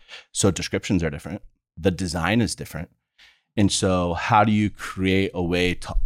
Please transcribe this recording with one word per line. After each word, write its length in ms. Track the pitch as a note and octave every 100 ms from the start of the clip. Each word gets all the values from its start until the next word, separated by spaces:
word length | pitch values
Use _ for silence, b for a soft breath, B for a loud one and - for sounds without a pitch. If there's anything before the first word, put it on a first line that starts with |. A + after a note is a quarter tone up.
| B B B
So 180 | - G2+
descriptions 520 | E2+ - G2 - F#2+
are 60 | E2
different. 320 | C#2+ D2 G2 - _ _ -
The 120 | F2+
design 500 | F2 F#2 E2+ E2 A#2
is 140 | F#2+ -
different. 340 | C#2+ D2+ - _ _ _ b b b -
And 160 | G2
so 420 | - G2 F#2 F2
how 300 | E2 - A2
do 80 | A2
you 180 | G#2+ G#2
create 600 | - - - F#2+ F#2+ G2
a 100 | F2+
way 300 | F2 F2+ F2+ F2
to 200 | - D#2